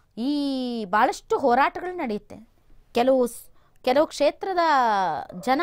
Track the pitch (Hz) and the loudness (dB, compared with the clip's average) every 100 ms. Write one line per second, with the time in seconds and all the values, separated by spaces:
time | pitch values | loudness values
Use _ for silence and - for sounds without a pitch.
0 | _ 214 262 294 277 262 247 233 202 196 | _ -8 -4 -2 -2 -4 -6 -6 -2 2
1 | 277 - - 440 254 247 330 359 359 359 | 2 0 -4 0 2 4 2 -2 -8 -8
2 | 262 208 - - 226 _ _ - - 233 | -6 -8 -10 -20 -20 _ _ -20 -6 0
3 | 254 262 240 - - - _ _ 247 285 | 2 4 2 -4 -20 -20 _ _ 0 2
4 | 311 - 294 302 392 359 330 277 233 202 | 0 0 0 0 -4 0 2 4 2 2
5 | 180 147 - 180 247 277 | 0 -2 -8 -6 -2 0